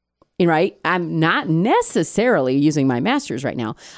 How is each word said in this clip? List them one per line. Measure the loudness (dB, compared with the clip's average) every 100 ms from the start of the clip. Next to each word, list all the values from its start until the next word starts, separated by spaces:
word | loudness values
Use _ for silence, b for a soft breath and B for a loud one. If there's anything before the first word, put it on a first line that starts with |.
| _ _ _ 0
Right? | 2 2 0 -2
I'm | -4 -2 -2 0
not | 0 0 0
necessarily | 0 2 0 0 -2 -2 0 2 2 2 2
using | 2 2 0
my | 0
master's | 0 -2 -4 -6 -6
right | -6
now, | -8 -10 B